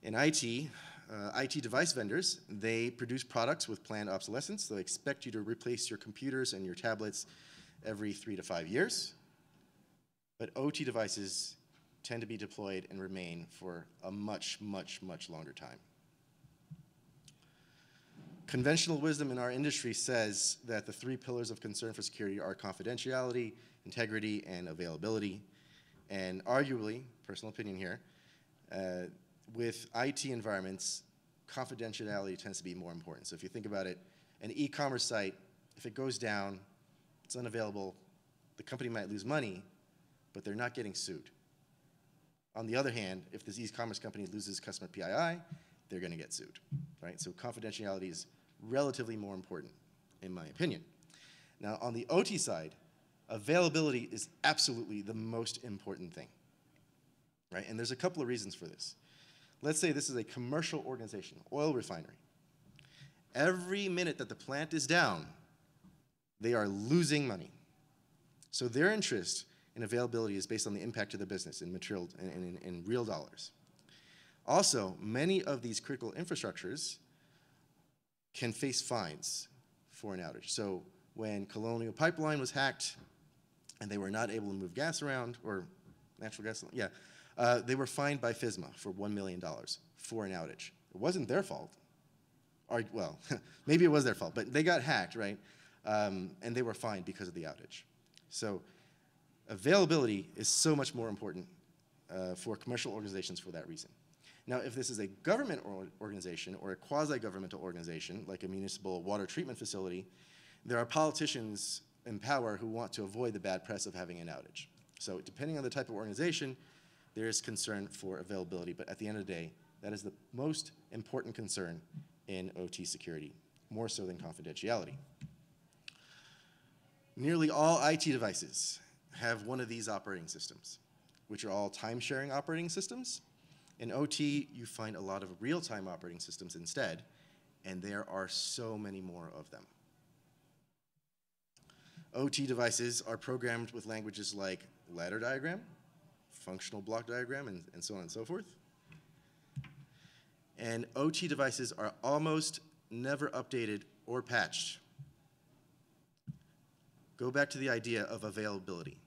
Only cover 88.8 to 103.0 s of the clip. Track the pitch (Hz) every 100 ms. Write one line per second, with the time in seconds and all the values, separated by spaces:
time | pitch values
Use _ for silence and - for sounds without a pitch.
88.8 | 104 92 104 101 98 90 87 58 - -
89.8 | - - - 113 101 90 80 - - -
90.8 | _ 92 131 185 113 156 196 139 170 -
91.8 | _ _ _ _ _ _ _ _ - 117
92.8 | 104 110 82 78 - 123 - - - 160
93.8 | 175 147 127 101 85 120 107 135 160 170
94.8 | 127 127 90 113 101 101 - - - -
95.8 | - 107 104 95 92 - 117 120 117 110
96.8 | 117 101 87 95 92 85 78 71 - -
97.8 | - _ _ - _ - 110 95 - -
98.8 | - _ _ _ _ _ - 104 110 196
99.8 | 170 160 123 101 - - 110 - 165 147
100.8 | 131 123 113 101 104 90 90 - - _
101.8 | _ _ - 92 92 90 117 104 - 123
102.8 | 131 107